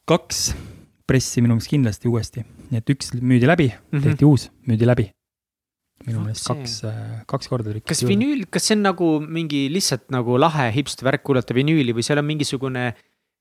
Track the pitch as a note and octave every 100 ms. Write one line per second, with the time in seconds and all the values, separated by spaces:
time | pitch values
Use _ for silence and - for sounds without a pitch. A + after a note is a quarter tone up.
0 | - E3 - - - - - - - _
1 | - C3 - B2+ A#2+ A2+ - D3+ A#2+ -
2 | A#2+ A#2 - B2 A2 - - A2+ - C#3
3 | - B2 B2 B2+ B2+ F3 C3+ - _ C#3+
4 | D3 D3 D3 C3+ - _ - A2 A#2 A#2+
5 | G2+ _ _ _ _ _ _ _ _ -
6 | A#2+ A2 G#2+ G#2+ - C#3+ B2 A2+ A2 A2
7 | A2 A2+ - C3+ - B2+ G#2+ A2 - D#3
8 | B2 G3+ C4+ C#4 F3+ F3 - G#3+ G3 F3+
9 | E3+ D#3 D3+ D#3+ D#3+ C#3+ C3+ F3+ - C3
10 | - C3 A#2 B2 D#3+ D3+ A#2+ A#2+ C#3 -
11 | B2 C#3+ - B2+ - A#2+ D3 D#3+ A#2+ A#2
12 | A#2 D3 D3 D3+ C#3 C3 C3+ B2+ B2 A2+
13 | _ _ _ _